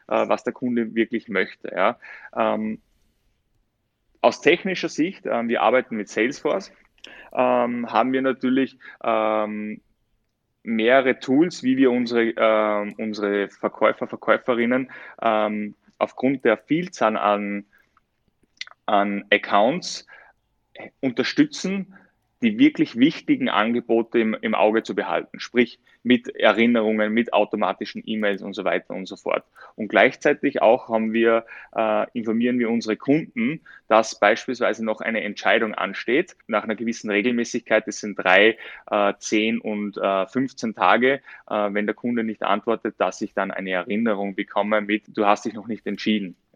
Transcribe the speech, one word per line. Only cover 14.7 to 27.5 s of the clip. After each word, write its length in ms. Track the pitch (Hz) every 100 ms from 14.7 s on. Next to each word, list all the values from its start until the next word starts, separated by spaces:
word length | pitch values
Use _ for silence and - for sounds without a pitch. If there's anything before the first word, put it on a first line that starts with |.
| 127 131 - - -
ähm, 540 | 117 107 107 107 104 - _ _
aufgrund 480 | 107 - 127 135 120
der 100 | 107
Vielzahl 640 | - 156 180 - 113 110
an, 480 | 104 104 104 101 - _ _ _ _ _ _ _ _ _ - - -
an 380 | 104 101 101 -
Accounts 760 | 104 - 104 110 175 - - - - - _ _ _ _ - - _
unterstützen, 960 | 135 120 120 - 151 - 190 196 185 - _ _ _ _
die 160 | 117 107
wirklich 380 | 147 156 151 117
wichtigen 520 | 143 - - 135 127
Angebote 720 | 98 110 120 - 113 113 120
im, 180 | 110 107
im 160 | 113
Auge 280 | - 104 110
zu 120 | -
behalten, 460 | 101 95 85 - -
sprich 380 | - 120 120 - _ _
mit 260 | 117 123 - -
Erinnerungen, 800 | 110 104 117 120 110 110 107
mit 180 | 113 117
automatischen 720 | 98 104